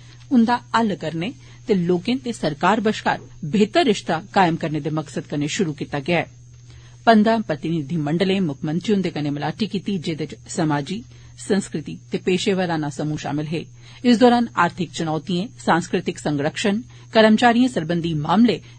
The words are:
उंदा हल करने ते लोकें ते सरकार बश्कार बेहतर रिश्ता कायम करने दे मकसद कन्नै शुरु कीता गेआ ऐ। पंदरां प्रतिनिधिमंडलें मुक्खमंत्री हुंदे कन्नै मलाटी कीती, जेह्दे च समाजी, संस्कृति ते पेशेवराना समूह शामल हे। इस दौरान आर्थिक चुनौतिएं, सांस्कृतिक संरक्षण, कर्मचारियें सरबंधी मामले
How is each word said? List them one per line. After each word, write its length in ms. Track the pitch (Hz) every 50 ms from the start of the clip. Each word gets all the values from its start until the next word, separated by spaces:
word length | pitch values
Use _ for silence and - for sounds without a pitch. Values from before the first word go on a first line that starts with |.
| - - - - - -
उंदा 320 | 294 240 226 226 240 240 - - -
हल 200 | 226 233 208 180
करने 380 | - - 156 160 165 165 214 - - - - - - - -
ते 60 | 220
लोकें 440 | 185 170 175 180 175 175 233 247 269
ते 160 | - 240 226
सरकार 460 | - - 156 151 151 180 180 214 233
बश्कार 420 | 202 220 208 - - 208 165 - - - - - -
बेहतर 400 | 147 143 196 214 208 - 330 349
रिश्ता 380 | 254 196 - - - 170 160 202 - -
कायम 220 | 208 190 165 165
करने 260 | 170 - 156 151 151
दे 80 | 143 160
मकसद 360 | 151 156 151 - - 175 151
कन्नै 220 | - - 147 147 151
शुरु 260 | - - 196 156 143
कीता 260 | - 151 - - 143
गेआ 200 | 135 180 175 165
ऐ। 60 | - - - - - - - - - - - - - - - - -
पंदरां 360 | 233 226 214 208 226 226 226
प्रतिनिधिमंडलें 1000 | 214 - 160 160 - 156 165 165 139 135 170 165 147 147 160 170 202 190 190 196
मुक्खमंत्री 540 | 190 151 139 - - 156 151 175 - - 208
हुंदे 160 | 196 180 175
कन्नै 200 | - 156 147 147
मलाटी 380 | 143 143 147 151 160 - 220 -
कीती, 300 | - 185 - - 202 185
जेह्दे 280 | 131 165 160 143 160
च 80 | 147 - - - -
समाजी, 560 | - - 165 156 147 147 143 139 180 226 - - - - - - - - - -
संस्कृति 500 | 208 190 190 - - 170 143 - 160 - - -
ते 60 | - 180
पेशेवराना 720 | - 196 185 175 - 208 190 185 185 175 170 160 151 143
समूह 280 | - - 151 151 151 156
शामल 280 | - - 139 147 151
हे। 200 | 151 170 160 - - - - - - - - -
इस 140 | 247 240 202
दौरान 300 | 247 240 240 240 240 233 -
आर्थिक 360 | - 175 170 - - 175 147
चुनौतिएं, 560 | - - 175 156 156 156 151 - 180 175 190 254 - - -
सांस्कृतिक 540 | 226 220 170 185 - - 185 - - 175 -
संरक्षण, 600 | - - 165 143 143 156 156 - - 208 196 220 254 - - - - - -
कर्मचारियें 540 | 226 214 220 214 214 247 240 226 240 254 254
सरबंधी 460 | - 202 160 156 175 175 156 170 160
मामले 480 | 151 147 156 170 208 240 233 175 131 - - -